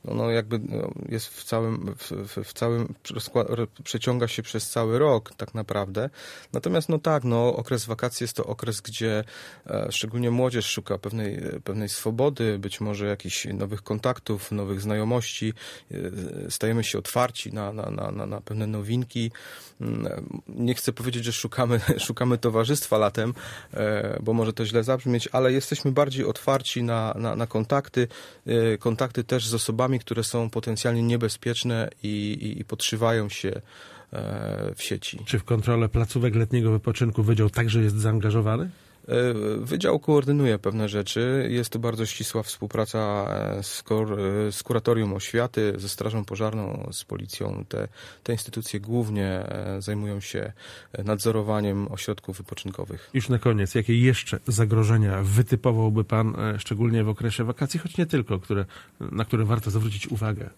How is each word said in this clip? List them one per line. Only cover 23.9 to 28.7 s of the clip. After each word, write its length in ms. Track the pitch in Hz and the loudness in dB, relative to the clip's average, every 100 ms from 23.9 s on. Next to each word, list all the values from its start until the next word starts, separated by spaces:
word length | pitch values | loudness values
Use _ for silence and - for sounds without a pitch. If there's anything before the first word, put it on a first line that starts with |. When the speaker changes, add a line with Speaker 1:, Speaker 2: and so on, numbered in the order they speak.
| 104 107 - | 0 -2 -2
Speaker 1:
bo 100 | 110 | 0
może 200 | 117 113 | 2 2
to 140 | 110 110 | 0 2
źle 180 | 117 | 2
zabrzmieć, 440 | 117 131 127 120 - | 2 0 2 0 2
ale 200 | 127 127 | 4 4
jesteśmy 400 | 131 - 143 143 | 4 0 0 2
bardziej 320 | 135 139 131 | 4 4 2
otwarci 580 | 147 147 - 135 - 123 | -2 0 0 0 0 -2
na, 320 | 120 117 110 104 | 0 0 0 -2
na, 180 | 113 107 | -2 -2
na 100 | 117 | -2
kontakty, 600 | 110 110 139 - 127 117 - - - - | -2 2 0 2 0 0 -2 -20 -12 2
e, 320 | 117 113 | 4 4